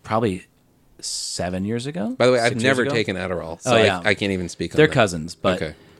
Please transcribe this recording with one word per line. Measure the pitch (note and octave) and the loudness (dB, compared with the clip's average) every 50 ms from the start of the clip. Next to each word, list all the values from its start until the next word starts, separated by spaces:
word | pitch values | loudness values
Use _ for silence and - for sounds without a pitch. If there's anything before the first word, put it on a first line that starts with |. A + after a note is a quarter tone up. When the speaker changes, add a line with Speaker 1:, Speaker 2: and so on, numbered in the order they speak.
| - | -6
Speaker 1:
probably | - A2 A2+ A#2+ A2 F#2 F2+ - _ _ _ _ _ _ _ _ _ _ - | -2 0 0 0 0 -2 -4 -8 _ _ _ _ _ _ _ _ _ _ -14
seven | - - - - - - - - F2+ F2+ F2+ F#2 F#2+ | -12 -10 -8 -8 -8 -8 -6 -6 -4 -4 -4 -4 -4
years | G#2 A#2 A#2+ A#2+ | -4 -4 -6 -6
ago. | C#3 D3+ F3 G#3 A3+ C4 | -8 -8 -6 -6 -6 -2
Speaker 2:
By | - A#2+ | 2 4
the | B2+ | 4
way, | B2+ A#2+ | 4 4
I've | A#2 A#2+ | 2 2
Speaker 1:
Six | B2 A#2+ | 0 2
years | A2+ | 2
Speaker 2:
never | C3 C3+ B2+ | 2 2 2
Speaker 1:
ago? | A#2 - | 0 0
Speaker 2:
taken | - A#2 G#2 - F#2+ | 0 -2 -2 -2 -4
Adderall, | F2+ F#2 F#2 F#2 E2 D#2+ D#2+ E2 - | -4 -4 -4 -6 -6 -6 -8 -12 -6
so | - B2+ | 0 2
Speaker 1:
Oh, | A#2+ | 4
Speaker 2:
I, | A2+ G#2+ | 6 6
Speaker 1:
yeah. | G#2 F#2+ F2+ F2 | 4 4 2 2
Speaker 2:
I | G#2+ G2+ | 0 0
can't | - A2 G2 | 2 0 -2
even | F#2+ F#2 F2+ E2+ | -2 -2 -4 -6
speak | - - E2+ E2+ | -6 -6 -8 0
on | - | 4
Speaker 1:
They're | D3 D3+ | 4 4
Speaker 2:
that. | D3+ | 4
Speaker 1:
cousins, | - C#3 A2+ G2 F2 E2 D2+ E2+ - | 4 4 2 2 0 -4 -6 -8 -8
but | - - G2+ F#2 F2+ | -2 -2 0 0 0
Speaker 2:
Okay. | E2+ D#2 D2+ - - - - - | -4 -6 -8 -12 -20 -20 -20 -14